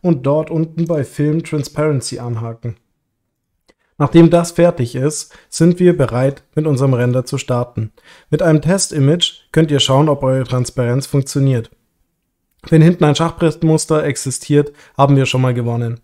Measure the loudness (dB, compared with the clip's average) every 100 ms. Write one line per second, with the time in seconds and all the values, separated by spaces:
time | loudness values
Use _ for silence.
0 | 0 0 0 -2 -2 -4 -4 -4 -4 -2
1 | -4 -4 -2 -2 -4 -6 -6 -4 -2 -2
2 | -6 -10 -8 -8 -8 -10 -12 -12 _ _
3 | _ _ _ _ _ _ _ _ _ -4
4 | 2 6 6 4 0 2 2 2 -6 -2
5 | -4 -4 -14 -20 _ 2 2 4 2 4
6 | 0 0 -2 -4 _ -4 -2 0 2 2
7 | 0 -2 -4 -8 -4 -4 -4 -8 -10 _
8 | _ -20 _ 0 2 2 2 -2 -2 0
9 | 2 2 -2 -4 _ 0 2 0 2 2
10 | 2 0 0 -2 -2 -4 -4 -4 -2 -2
11 | -2 -4 -2 0 0 0 -6 _ _ _
12 | _ _ _ _ _ _ 0 4 4 4
13 | 0 0 -4 -2 -2 0 0 0 0 -2
14 | -2 -6 -8 -10 0 0 0 -8 -16 -2
15 | 2 2 2 0 0 -2 -4 -4 -6 -8